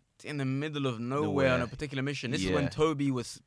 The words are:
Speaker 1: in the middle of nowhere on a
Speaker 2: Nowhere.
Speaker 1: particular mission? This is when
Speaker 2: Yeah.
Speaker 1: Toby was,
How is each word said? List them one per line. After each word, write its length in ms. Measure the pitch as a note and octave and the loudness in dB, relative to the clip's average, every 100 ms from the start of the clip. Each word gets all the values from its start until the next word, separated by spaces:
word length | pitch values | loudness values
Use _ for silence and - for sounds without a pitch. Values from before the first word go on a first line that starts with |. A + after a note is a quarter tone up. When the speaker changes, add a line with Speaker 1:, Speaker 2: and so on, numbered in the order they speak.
| _ - | _ -16
Speaker 1:
in 140 | - D3 | -8 -4
the 80 | C3 | -2
middle 420 | C3+ D#3 D3 C3+ | -2 -2 -2 -2
of 140 | A2+ | -2
nowhere 460 | A#2+ C#3+ D3+ C#3+ C3+ | -2 0 0 4 4
on 60 | B2 | 4
a 20 | |
Speaker 2:
Nowhere. 100 | - | 0
Speaker 1:
particular 340 | - D3 C3+ | -6 -6 -2
mission? 300 | C3+ C#3 A#2+ | -2 -2 -2
This 140 | A#2+ F#2 | 0 2
is 60 | |
when 120 | D3 | 2
Speaker 2:
Yeah. 60 | C3+ | 2
Speaker 1:
Toby 420 | G#2 D#3+ C#3+ C#3 | 2 2 2 0
was, 300 | B2+ A#2 - | 0 -4 -10